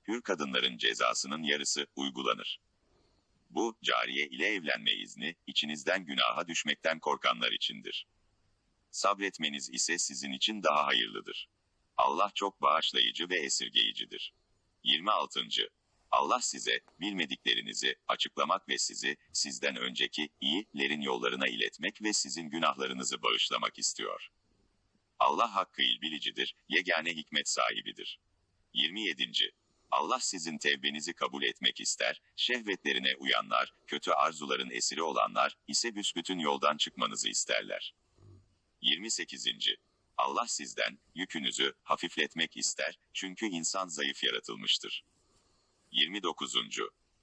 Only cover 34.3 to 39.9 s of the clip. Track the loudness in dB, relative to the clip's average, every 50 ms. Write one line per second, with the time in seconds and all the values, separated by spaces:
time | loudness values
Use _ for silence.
34.3 | 2 0 -2 0 0 0 0 -2 -2 -2 0 0 0 0 0 0 2 2 2 2
35.3 | 4 2 2 2 0 _ _ -2 0 0 0 0 -2 -2 -2 -2 -2 -2 -2 -2
36.3 | -2 0 2 2 2 4 4 2 2 2 0 -2 0 0 -2 0 0 0 -2 -2
37.3 | 0 0 0 2 0 0 0 -2 -6 -6 -6 -8 -14 _ _ _ _ _ -20 -20
38.3 | -20 -20 _ _ _ _ _ _ _ -2 0 2 2 2 0 -2 -4 -4 -4 -6
39.3 | -8 -8 -6 -6 -4 -2 -2 -2 -2 -4 _ _